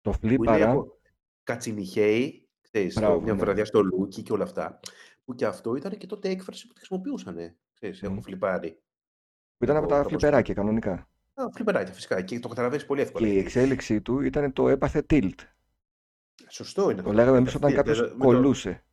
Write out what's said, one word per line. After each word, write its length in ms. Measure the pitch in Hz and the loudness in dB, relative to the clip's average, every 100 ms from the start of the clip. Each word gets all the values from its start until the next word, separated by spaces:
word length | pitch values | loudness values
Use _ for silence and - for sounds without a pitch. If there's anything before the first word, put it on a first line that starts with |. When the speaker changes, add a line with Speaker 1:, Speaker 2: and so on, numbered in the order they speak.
Speaker 1:
Το 100 | - 95 113 | -4 -2 0
Speaker 2:
Που 100 | 127 | 0
είναι 120 | 117 107 | 2 4
Speaker 1:
φλίπαρα. 80 | |
Speaker 2:
από 360 | 107 135 - - _ _ _ _ | 4 2 -2 -14 _ _ _ _
Κατσιμιχαίη, 1040 | - 120 120 104 92 104 104 110 135 - _ _ | -10 -8 -6 -8 -6 0 2 2 0 -6 _ _
ξέρεις, 360 | _ 110 92 101 | _ -2 -2 0
στο, 40 | |
Speaker 1:
Μπράβο, 200 | 107 98 | 2 2
Speaker 2:
μια 120 | 80 | 0
Speaker 1:
ναι. 60 | 101 | 0
Speaker 2:
βραδιά 260 | 104 98 | 0 0
στο 180 | 104 110 | 2 2
Λούκι 400 | 98 92 98 104 | 2 2 -4 -6
και 100 | 104 | -6
όλα 120 | 107 | -4
αυτά, 340 | 87 - 82 - - - - _ | -4 -6 -10 -10 -20 -20 -20 _
που 100 | - | -16
και 120 | 123 113 | -6 -6
αυτό 280 | 95 - | -4 -6
ήταν 220 | 127 196 202 | -6 -8 -12
και 80 | 190 | -14
τότε 220 | 208 190 | -8 -6
έκφραση 380 | 185 190 - - | -6 -10 -18 -20
που 60 | |
τη 60 | _ | _
χρησιμοποιούσανε, 800 | - 190 190 262 185 85 85 _ _ | -10 -8 -8 -10 -10 -12 -12 _ _
ξέρεις, 280 | _ 107 92 | _ -12 -8
«Έχω 120 | 98 | -8
Speaker 1:
Μμ. 60 | 95 | -8
Speaker 2:
φλιπάρει», 600 | - 92 98 90 82 - _ _ _ _ _ _ _ _ | -8 -6 -2 -2 -6 -14 _ _ _ _ _ _ _ _
Speaker 1:
Που 80 | 120 | 0
Speaker 2:
να 60 | |
Speaker 1:
ήταν 40 | 151 | 0
από 100 | 147 | 2
Speaker 2:
το, 80 | |
Speaker 1:
τα 80 | 143 | 0
Speaker 2:
κάπως 100 | 143 | 0
να 60 | 147 | 0
Speaker 1:
φλιπεράκια, 360 | 147 143 107 | 2 4 2
κανονικά. 540 | 98 101 110 107 87 - _ _ | -2 0 0 -2 -6 -10 _ _
Speaker 2:
Α, 100 | - 254 | -8 -8
φλιπεράκια, 400 | - 208 185 185 | -4 -2 0 -2
φυσικά, 280 | - - 95 | -8 -6 -4
και 160 | 92 120 | -4 -8
το 100 | 120 | -8
καταλαβαίνεις 380 | 117 123 143 - | -4 -2 -2 -4
πολύ 140 | 139 | -2
εύκολα 260 | 120 - 110 | -2 0 2
Speaker 1:
Και 60 | |
η 0 | |
Speaker 2:
γιατί 140 | 98 95 | 2 2
Speaker 1:
εξέλιξή 560 | 127 131 131 - 107 | 2 2 2 0 -2
του 180 | - 127 | 0 -2
ήταν 320 | 135 143 143 | 0 0 -2
το 160 | 135 127 | 2 2
«έπαθε 380 | 131 143 156 - | 4 2 0 2
tilt». 240 | 151 95 - - _ _ _ _ _ _ _ _ _ - | 2 2 -4 -20 _ _ _ _ _ _ _ _ _ -20
Speaker 2:
Σωστό 420 | - 117 - 190 | -16 -10 -2 0
είναι 120 | 104 | 0
Speaker 1:
Το 80 | 92 | 0
Speaker 2:
αυτό, 20 | |
Speaker 1:
λέγαμε 240 | 104 120 131 | 4 6 6
εμείς 180 | 127 | 4
όταν 180 | 139 143 | 2 2
Speaker 2:
κατευθείαν, 120 | 135 | 2
Speaker 1:
κάποιος 140 | 139 113 | 2 2
Speaker 2:
τελε-, 160 | 120 117 | 0 2
με 100 | 131 | 4
το 0 | |
Speaker 1:
κολλούσε. 580 | 123 135 123 101 85 _ | 6 4 2 -2 -10 _